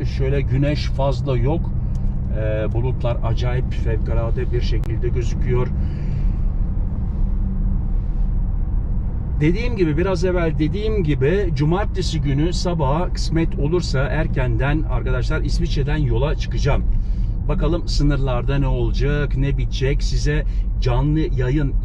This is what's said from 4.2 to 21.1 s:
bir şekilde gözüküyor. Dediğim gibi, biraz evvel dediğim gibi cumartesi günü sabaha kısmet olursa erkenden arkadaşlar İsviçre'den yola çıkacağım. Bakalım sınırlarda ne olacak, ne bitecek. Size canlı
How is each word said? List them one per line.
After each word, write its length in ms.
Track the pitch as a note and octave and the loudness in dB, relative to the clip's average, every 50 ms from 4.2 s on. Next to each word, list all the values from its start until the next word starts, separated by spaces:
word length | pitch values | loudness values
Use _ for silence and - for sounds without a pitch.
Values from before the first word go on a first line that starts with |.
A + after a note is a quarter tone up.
| A#2 A#2 - B2+ B2 A#2 | 0 0 0 -2 0 0
bir 100 | A2+ - | 0 0
şekilde 480 | - - - - - - - - - A#2 | 0 2 0 0 0 -2 -2 0 0 0
gözüküyor. 580 | - C3 - - - - - B2 B2 - - - - - - - - - - - - - - - - - - - - - - - - - - - - - - - - - - - - - - - - - - - - - - - - - - - - - - - - - - - - - - - - - - - - - - - - - - - - - | 0 0 0 0 0 0 0 0 0 0 0 0 -2 -2 -2 -2 -2 -2 -2 -2 -2 0 0 0 0 0 0 0 0 0 0 0 0 0 -2 -2 -2 -2 -2 -2 0 0 0 0 0 0 0 0 0 0 0 0 0 0 0 0 0 0 0 0 0 0 0 0 2 0 0 0 0 0 0 0 0 0 0 0 -2 -2 0 -2 -2 -2 -2 -2 0 2
Dediğim 340 | D3 D#3+ F3 - A#3+ - - | 2 2 2 2 0 -2 0
gibi, 220 | G3 F3 D#3 D3 | 0 0 0 2
biraz 280 | D#3 F3+ F#3+ F#3 D#3+ F3 | 0 0 0 0 0 0
evvel 340 | F#3 F3+ F3+ E3 E3 D3 D3 | 0 0 0 0 0 0 0
dediğim 440 | D#3 C#3+ E3 G#3 A3 G#3+ G#3+ - - | 0 0 0 -2 -2 0 0 0 0
gibi 460 | D3 C#3 B2+ C3 D3 F3+ G3+ G#3 E3+ D#3 | 0 0 2 2 2 2 2 0 0 0
cumartesi 680 | B2+ D3+ D3+ F3 F#3+ - - - F3+ - - - D3+ | 0 2 2 2 0 0 -2 -2 -2 -2 -2 -2 0
günü 320 | C3+ C#3 C3+ C#3 D#3 E3+ - | 0 0 0 2 0 0 0
sabaha 600 | - - F3 E3+ D#3+ C#3+ C3 C#3+ E3 F3+ - - | 0 -2 -2 0 0 0 0 0 0 0 -2 -2
kısmet 460 | - - - D#3 D#3+ E3 - - - | -2 -2 0 0 0 0 0 0 0
olursa 400 | C#3+ D3 F3 F3 D#3 - E3+ E3 | 0 0 0 0 0 0 0 0
erkenden 840 | D#3 - - D#3 D#3+ - - C#3+ B2+ A#2+ A#2 A#2 C3+ C#3+ D3+ D#3 - | 0 0 0 0 0 0 0 0 0 0 0 0 0 0 0 0 0
arkadaşlar 580 | - - - A2+ A2+ A2+ A2 - - D#3 E3 | 0 0 -2 0 0 0 0 0 0 0 0
İsviçre'den 560 | - - - - E3+ D#3+ - D3+ C3+ C#3+ D3 | 0 0 0 0 0 0 0 0 0 0 0
yola 380 | D3+ D3 A#2+ A2+ A#2+ C#3 D#3 - | 0 0 0 2 2 2 0 0
çıkacağım. 480 | - - - - A#2 - C#3+ D3 - - - - - - - - - - - - - - | -2 -2 -2 -2 0 2 2 2 2 2 2 2 2 0 0 0 0 0 -2 -2 -2 -2
Bakalım 400 | - D3 C#3+ D3+ D3 E3+ F3 - | -2 0 0 0 0 0 0 -2
sınırlarda 720 | - - - D3 D3 C#3+ C3+ C3+ C3 B2+ B2 B2 C#3+ C#3+ | 0 0 2 2 2 2 2 0 0 0 0 0 0 0
ne 100 | C#3 C3+ | 2 2
olacak, 680 | C3 B2+ B2 A#2+ A2 G2+ - C3 C#3 D3 D3 D3+ - B2+ | 2 2 2 0 0 2 2 2 2 2 0 0 0 0
ne 200 | C3 C3+ C#3 C3+ | 0 2 0 0
bitecek. 460 | C3 B2 A2 - - B2+ C3+ C#3+ - - | 0 0 -2 0 0 0 0 0 0 0
Size 400 | - - - - D3 D3+ D3+ D3 - - - - - - - | 0 0 2 0 2 0 0 0 0 0 0 -2 0 -2 0
canlı 380 | - A#2+ A2+ B2+ C#3 D3+ | 0 2 2 2 2 2